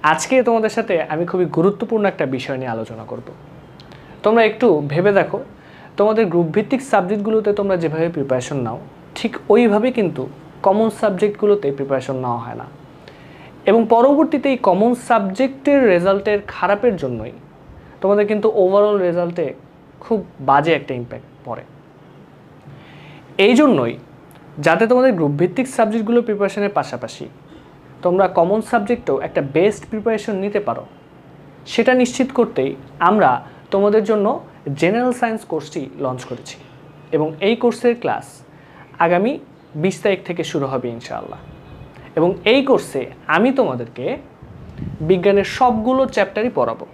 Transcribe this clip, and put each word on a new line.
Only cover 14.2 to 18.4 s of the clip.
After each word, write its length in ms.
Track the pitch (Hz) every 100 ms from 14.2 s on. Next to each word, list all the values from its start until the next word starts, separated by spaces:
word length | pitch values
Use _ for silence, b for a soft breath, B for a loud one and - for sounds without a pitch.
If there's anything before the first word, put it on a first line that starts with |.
| 311 285 277
এই 60 | 247 -
কমন 240 | 185 226 247 -
সাবজেক্টের 720 | 233 196 190 262 269 - 285 240
রেজাল্টের 460 | 175 185 196 208 208 202
খারাপের 400 | - 180 202 247 185
জন্যই 320 | 131 117 113 - - - - B B B
তোমাদের 240 | 190 208 208
কিন্তু 160 | 214